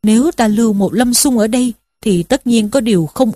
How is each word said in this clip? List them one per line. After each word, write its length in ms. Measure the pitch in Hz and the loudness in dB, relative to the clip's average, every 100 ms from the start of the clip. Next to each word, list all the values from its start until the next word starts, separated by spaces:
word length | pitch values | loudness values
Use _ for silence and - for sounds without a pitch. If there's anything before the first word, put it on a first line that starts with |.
"Nếu 280 | 214 226 302 | 2 2 0
ta 160 | - 226 | 0 0
lưu 260 | 208 226 | 2 0
một 200 | 202 190 | 0 -2
Lâm 200 | 196 247 | 0 0
Xung 240 | 240 294 240 | 0 0 0
ở 100 | 220 | 0
đây 260 | 254 247 - _ _ | 0 -2 -6 _ _
thì 220 | 226 180 | -2 -2
tất 240 | 170 262 240 | 0 -2 0
nhiên 220 | 233 208 | 0 0
có 100 | 269 | -2
điều 260 | 233 185 | 0 0
không 260 | 156 - 254 | -2 -2 -2